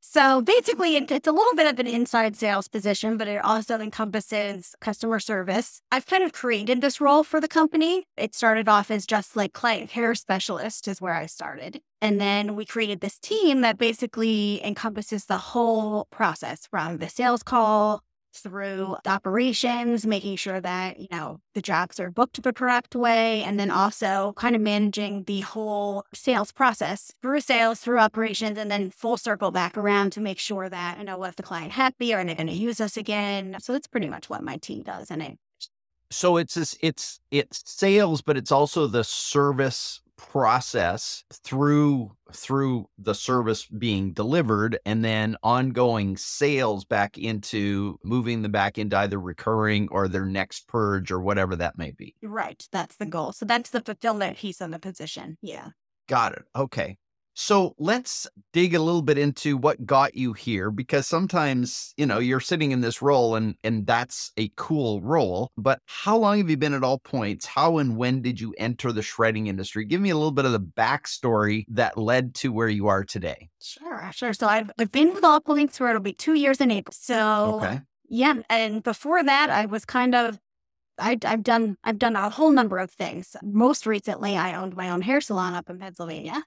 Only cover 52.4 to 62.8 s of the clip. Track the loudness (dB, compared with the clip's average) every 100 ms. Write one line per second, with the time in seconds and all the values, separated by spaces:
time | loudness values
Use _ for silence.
52.4 | -8 -10 -10 -8 -8 -10 -8 -6 -8 -8
53.4 | -2 -2 0 -6 -6 -4 -2 -2 -4 -6
54.4 | -10 -8 -10 -10 -12 -12 -12 -12 -12 -12
55.4 | -14 -14 -16 -20 _ _ -2 0 0 -2
56.4 | -12 -6 -4 -4 -6 -8 _ _ _ -10
57.4 | 2 2 2 -2 -2 -2 -2 -10 -10 -16
58.4 | _ 2 4 4 2 2 2 2 2 0
59.4 | -2 2 2 0 2 4 4 0 -4 -4
60.4 | -4 -2 -2 -4 0 0 2 0 0 0
61.4 | 2 0 -2 -4 -12 -2 0 2 2 0
62.4 | 0 0 2 2